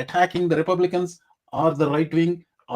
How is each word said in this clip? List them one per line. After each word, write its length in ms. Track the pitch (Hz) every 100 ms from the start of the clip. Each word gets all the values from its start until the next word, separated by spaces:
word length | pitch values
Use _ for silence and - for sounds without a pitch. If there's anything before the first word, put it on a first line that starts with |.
attacking 420 | 127 180 180 180 175
the 100 | 156
Republicans 500 | 165 180 180 180 175 - _ _ _ -
or 100 | 160 147
the 80 | 147 151
right 180 | 156 160
wing 140 | 170 170 - _ -